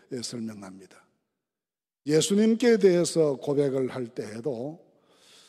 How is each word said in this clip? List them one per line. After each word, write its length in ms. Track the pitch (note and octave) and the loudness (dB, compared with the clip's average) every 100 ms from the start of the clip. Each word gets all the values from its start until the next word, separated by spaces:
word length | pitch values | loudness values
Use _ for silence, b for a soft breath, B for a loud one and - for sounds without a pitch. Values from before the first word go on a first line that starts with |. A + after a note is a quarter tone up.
| b | b
예, 100 | C3 | -12
설명합니다. 800 | A2+ A#2+ A2+ G#2 G2 F#2+ F#2 - _ _ _ _ _ _ _ _ _ _ C#3 | -10 -10 -10 -12 -16 -20 -20 -20 _ _ _ _ _ _ _ _ _ _ 0
예수님께 720 | D#3 D3 G3+ A3 A3+ A#3+ A3 | 0 2 2 4 4 4 6
대해서 600 | F#3+ F3 E3 E3+ D3+ C3 | 6 4 2 2 0 0
고백을 520 | - C#3+ C#3+ C3 B2+ | -2 0 0 -2 -4
할 180 | C3 A#2 | -6 -10
때에도 720 | - G#2+ A2 C#3+ A2+ C3+ E3 _ _ b b b b | -10 -12 -10 -8 -8 -10 -14 _ _ b b b b